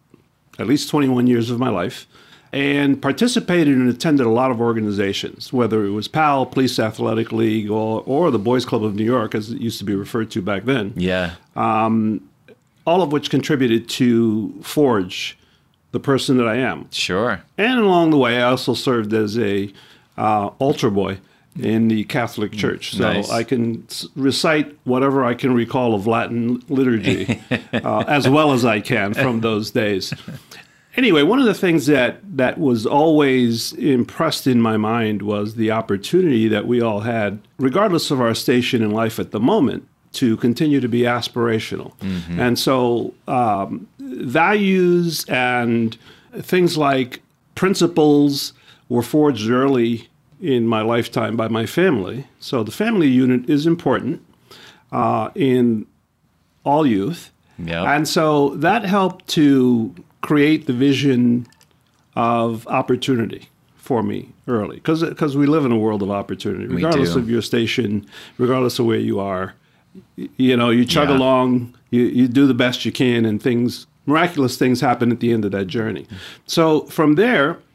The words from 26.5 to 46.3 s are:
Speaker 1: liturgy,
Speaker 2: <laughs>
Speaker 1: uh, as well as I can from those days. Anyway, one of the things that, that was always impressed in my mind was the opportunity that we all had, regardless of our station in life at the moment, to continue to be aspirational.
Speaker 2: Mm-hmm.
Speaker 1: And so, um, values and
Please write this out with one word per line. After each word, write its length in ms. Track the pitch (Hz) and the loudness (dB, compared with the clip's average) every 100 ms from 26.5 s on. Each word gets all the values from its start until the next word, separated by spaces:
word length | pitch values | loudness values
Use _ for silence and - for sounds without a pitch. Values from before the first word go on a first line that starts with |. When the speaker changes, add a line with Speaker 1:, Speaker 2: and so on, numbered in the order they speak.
| 123 - | -4 -4
Speaker 1:
liturgy, 720 | 135 131 113 101 90 95 107 - | 0 2 2 0 -2 -2 -6 -4
Speaker 2:
<laughs> 260 | - - | -6 -4
Speaker 1:
uh, 320 | 113 - 107 - | -6 -2 -2 0
as 220 | 147 127 | 0 2
well 240 | 147 151 | 4 4
as 120 | 131 | 2
I 160 | 123 104 | 2 0
can 320 | - 120 98 | 0 -2 -2
from 260 | 110 131 113 | -2 -2 0
those 300 | 113 107 107 | 0 -2 -2
days. 400 | 127 107 95 - - - 139 - - - _ _ - | -2 -2 -2 -4 -10 -14 -18 -20 -20 -20 _ _ 0
Anyway, 260 | 254 156 | 4 4
one 160 | 151 254 | 4 4
of 40 | |
the 100 | 240 | 2
things 320 | 180 185 165 131 | 2 2 2 4
that, 320 | 143 120 - - 143 | 4 2 -2 -8 -2
that 220 | 127 - | -2 0
was 280 | 143 120 113 | 0 0 2
always 840 | 143 160 151 139 131 120 113 - | 2 4 4 4 4 2 0 -4
impressed 720 | - 156 127 113 - 160 - 139 | -4 0 2 0 -2 -2 -2 0
in 120 | 120 | 2
my 160 | 113 110 | 2 0
mind 460 | 107 117 107 107 | 0 0 -2 -2
was 320 | 104 104 104 | -4 -4 -4
the 160 | 110 110 | -2 -2
opportunity 760 | 110 110 101 - 175 180 120 110 | -2 -2 -4 0 0 2 2 2
that 180 | 104 104 | 0 0
we 140 | 120 | 0
all 200 | 117 104 | 0 -2
had, 400 | 110 113 104 101 - - | -4 -2 -2 -4 -12 -4
regardless 520 | 131 165 214 165 - | -2 2 2 0 0
of 100 | 139 | 0
our 140 | 117 | 0
station 480 | 113 - 123 120 120 | 0 2 2 2 0
in 80 | 110 | 0
life 280 | 107 113 107 | 0 -2 -4
at 100 | 90 | -6
the 80 | 107 | -2
moment, 480 | 123 214 123 95 - _ _ | 2 4 2 0 -10 _ _
to 240 | - 123 110 | -2 0 2
continue 440 | 123 120 156 139 | 0 0 2 0
to 80 | 123 | 0
be 120 | 120 | 0
aspirational. 960 | 120 120 - 120 117 110 - - - - | 0 -2 -4 -4 -2 -2 -4 -10 -12 -10
Speaker 2:
Mm-hmm. 420 | 98 90 82 87 | -6 -6 -6 -2
Speaker 1:
And 180 | 120 120 | -2 0
so, 540 | - 131 123 117 - - - | 0 0 0 0 -4 -10 -6
um, 600 | 131 117 101 98 80 208 - | -2 0 -2 -4 -8 -14 -18
values 1300 | 269 - 120 143 170 214 196 190 180 175 170 151 - | -14 -10 -4 0 2 2 2 2 2 2 0 -4 -4
and 680 | 127 123 123 117 117 113 - - - _ | -2 0 0 0 0 -2 -6 -18 -20 _